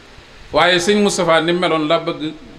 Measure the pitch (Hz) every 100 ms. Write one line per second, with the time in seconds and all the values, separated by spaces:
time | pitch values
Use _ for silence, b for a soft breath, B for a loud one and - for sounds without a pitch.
0 | - - - - - 147 175 180 180 208
1 | 202 - 165 160 165 180 175 160 151 165
2 | 165 147 156 151 -